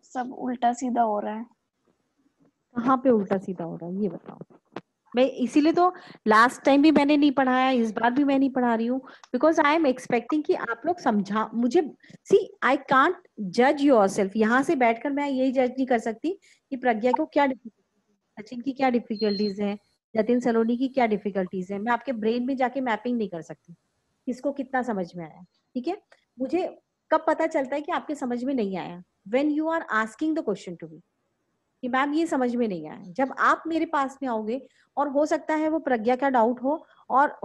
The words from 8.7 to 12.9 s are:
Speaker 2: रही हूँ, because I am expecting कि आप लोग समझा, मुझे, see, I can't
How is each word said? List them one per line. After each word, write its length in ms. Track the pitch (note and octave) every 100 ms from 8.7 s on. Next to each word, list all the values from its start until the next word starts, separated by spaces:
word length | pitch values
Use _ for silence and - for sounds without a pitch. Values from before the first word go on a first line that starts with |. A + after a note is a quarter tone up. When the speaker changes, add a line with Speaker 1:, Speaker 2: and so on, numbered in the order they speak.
| A3+
Speaker 2:
रही 120 | A#3
हूँ, 140 | C4 - - - B3
because 240 | D4+ E4
I 200 | C#4+ D#4
am 60 | D4+
expecting 600 | B3+ - A#3+ A#3 D4+ D4
कि 80 |
आप 280 | F#4 A3+ A3+ D#4
लोग 140 | F4
समझा, 500 | C#4+ G#3+ G3 G#3 A3
मुझे, 280 | A3+ A#3+ C#4 D4 - _ - -
see, 100 | G4 G4+ - A3+
I 120 | C#4
can't 380 | -